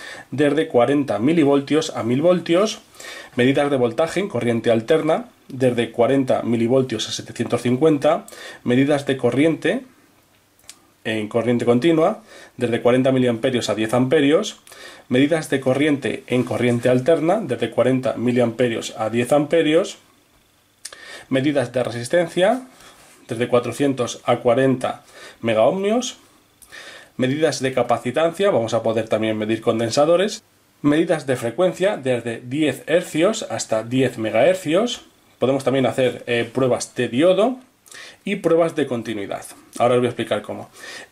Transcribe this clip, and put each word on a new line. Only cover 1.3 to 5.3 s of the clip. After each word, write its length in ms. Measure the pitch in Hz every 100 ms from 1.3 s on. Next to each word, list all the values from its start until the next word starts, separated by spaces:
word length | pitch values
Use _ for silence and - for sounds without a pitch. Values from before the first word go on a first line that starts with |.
| 170 139 143 139 151 151 123
a 80 |
mil 180 | 110 127
voltios, 580 | 170 185 170 170 214 - _ - - - - -
medidas 340 | 127 139 143
de 60 | 135
voltaje 420 | 117 107 160 175
en 80 | 196
corriente 440 | 120 117 117 123
alterna 580 | 120 110 156 151 190 -